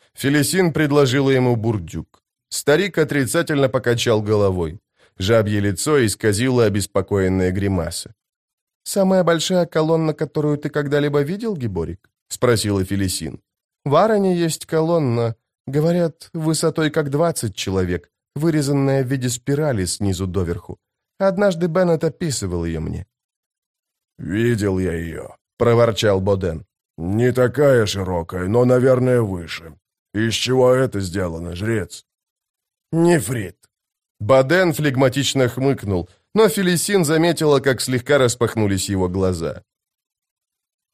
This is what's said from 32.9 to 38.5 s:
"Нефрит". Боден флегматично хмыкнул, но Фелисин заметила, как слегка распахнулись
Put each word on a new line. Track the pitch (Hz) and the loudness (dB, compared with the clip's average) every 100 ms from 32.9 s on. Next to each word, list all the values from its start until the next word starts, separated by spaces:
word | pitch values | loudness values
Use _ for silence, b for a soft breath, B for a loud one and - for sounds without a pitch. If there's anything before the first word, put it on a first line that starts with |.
"Нефрит". | 160 170 170 107 117 92 - _ _ _ _ _ - | 2 4 2 0 -6 -8 -14 _ _ _ _ _ -6
Боден | 104 135 135 175 180 | 2 4 4 2 2
флегматично | 151 151 127 135 127 131 135 123 | 0 -2 2 2 2 -2 0 0
хмыкнул, | 123 135 131 104 92 85 b b 202 | 0 -2 -2 -2 -4 -6 b b 2
но | 220 | 2
Фелисин | 214 185 175 - 196 147 | 2 0 0 0 2 2
заметила, | 160 170 160 156 139 | 2 2 2 2 4
как | 139 127 | 2 0
слегка | - 127 - 143 | 0 -2 2 2
распахнулись | 123 - 113 | 2 2 -2